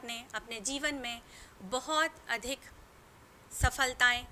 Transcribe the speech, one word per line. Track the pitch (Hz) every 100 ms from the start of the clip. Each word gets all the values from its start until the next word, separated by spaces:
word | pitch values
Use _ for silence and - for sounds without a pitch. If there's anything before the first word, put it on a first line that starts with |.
| 240
ने | 233 247 214
अपने | 226 226
जीवन | 202 277 294 277
में | 240 233 - - - -
बहुत | 190 254 294 311 320 - -
अधिक | 233 240 269 - - - - - - - - - -
सफलताएं | 254 262 254 247 247 240 247